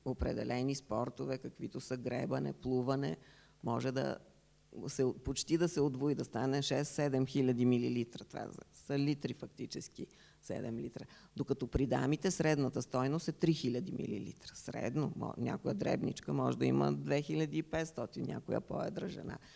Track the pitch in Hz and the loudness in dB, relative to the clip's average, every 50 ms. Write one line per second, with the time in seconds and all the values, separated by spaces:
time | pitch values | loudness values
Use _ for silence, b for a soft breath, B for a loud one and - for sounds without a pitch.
0 | - 127 127 - - 135 - 113 113 120 120 123 127 139 139 143 - - 107 110 | -6 -6 -4 -2 -2 -2 0 -2 -2 -2 0 0 0 0 -2 -2 -4 -2 -2 0
1 | 120 123 123 - 139 135 131 127 - - - - - - - 127 - - 127 127 | 0 -2 -4 -4 -4 -4 -4 -4 -6 -8 -10 -8 -8 -8 -8 -8 -6 -6 -6 -4
2 | 120 123 120 127 131 131 131 135 143 143 143 - - 127 127 127 123 127 135 139 | -2 -2 -2 -2 -2 0 0 0 -2 -2 -4 -4 -2 0 0 2 2 2 2 0
3 | 139 147 160 - B B B B B B B B - - 117 117 120 131 127 135 | 0 -2 -4 -6 B B B B B B B B -2 -2 0 0 0 0 0 0
4 | 131 135 - - - - - - - - - - - _ - - 92 - - - | 0 0 -2 -4 -8 -14 -20 -20 -20 -20 -20 -20 -20 _ -12 -10 -8 -4 0 2
5 | 131 127 - - - 135 135 - - - 160 165 170 165 - 151 143 147 127 127 | 2 2 0 -2 -4 -6 -4 -4 0 2 2 2 2 2 2 2 2 2 2 2
6 | 139 147 143 127 127 - - 110 127 131 135 143 139 - 139 135 147 - - - | 0 0 2 0 -2 -2 -2 0 0 2 2 2 0 2 2 0 0 0 0 0
7 | 147 143 131 131 131 131 - 143 131 127 127 120 123 123 123 120 123 123 123 120 | 0 2 2 2 2 2 2 4 4 4 4 6 6 6 6 6 4 2 0 0
8 | 117 - - - - - - 117 - - - - - - - - - - 143 139 | -2 -2 -4 -12 -14 -10 -8 -8 -8 -8 -10 -12 -16 -18 -20 -14 -6 -2 0 2
9 | 143 143 151 143 - 123 - - - - - - 123 - - 143 - - - - | 2 2 2 0 -2 -4 -4 -6 -10 -12 -10 -8 -10 -8 -6 -8 -8 -10 -10 -12
10 | - - B B B B B B B - - - 98 117 113 117 - - - - | -12 -12 B B B B B B B -6 -6 -4 -4 -4 -4 -4 -6 -6 -8 -10
11 | - - B B B B B - 139 - 139 - 135 117 - 120 135 - 135 135 | -12 -14 B B B B B -4 -2 0 0 0 0 2 2 2 4 4 2 2
12 | 131 131 151 151 - 190 165 - 156 156 156 143 139 127 - 127 123 - - 127 | 4 4 2 2 2 2 2 4 4 4 4 4 4 2 0 -2 -2 -2 0 0
13 | 127 135 147 165 - - 151 - - 160 160 147 - 123 120 123 - - - - | 2 2 0 0 0 -2 -2 2 4 4 4 4 4 0 0 0 -2 -4 -4 -4
14 | - - 107 104 - - - - - - - - - - - - - 110 131 156 | -4 -4 -4 -4 -6 -8 -10 -12 -14 -16 -14 -12 -10 -8 -6 -4 -2 -2 0 0
15 | 147 - - - - - - - 120 - - - - 131 208 202 - - - - | 0 0 -2 -4 -4 -6 -4 -2 -2 -2 -2 -2 -2 -2 -2 0 2 2 2 2
16 | - - - - - - 143 139 131 127 123 - 131 127 127 139 139 143 143 143 | 0 -2 -2 -4 -4 -2 0 2 2 2 2 2 4 4 6 6 4 4 2 0
17 | 139 143 143 143 147 160 156 156 160 147 147 156 160 - - 160 165 160 - - | 0 0 0 0 2 0 0 0 0 0 0 -2 -2 -2 -2 -4 -4 -4 -4 -6
18 | 120 - - 135 143 131 120 117 - - 107 113 - - - - 127 - 208 - | -6 -6 -6 -6 -4 -4 -4 -6 -4 -2 -2 -2 -2 -2 -4 -2 -2 -2 -4 -4
19 | - - - - - - - - B B B | -6 -6 -6 -8 -8 -8 -10 -10 B B B